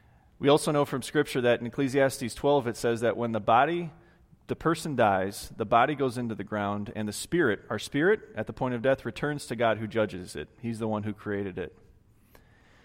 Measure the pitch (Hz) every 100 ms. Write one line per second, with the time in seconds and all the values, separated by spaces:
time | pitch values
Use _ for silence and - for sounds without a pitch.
0 | _ _ _ - 139 151 - 147 143 135
1 | - 151 143 139 120 120 117 - 139 139
2 | 135 - 120 - 143 143 120 110 120 117
3 | 117 104 117 113 101 117 143 175 165 -
4 | - _ _ - - 127 160 160 170 127
5 | 110 98 98 101 - - 104 120 135 143
6 | 131 120 120 104 101 107 101 101 101 -
7 | 107 - - 170 143 101 - 110 - 143
8 | 170 220 - - 107 110 127 120 127 131
9 | 120 - 147 147 - 117 117 110 110 107
10 | 107 92 90 - 76 _ 117 110 113 107
11 | 107 101 107 101 98 90 85 - - _
12 | _ _ _ - _ _ _ _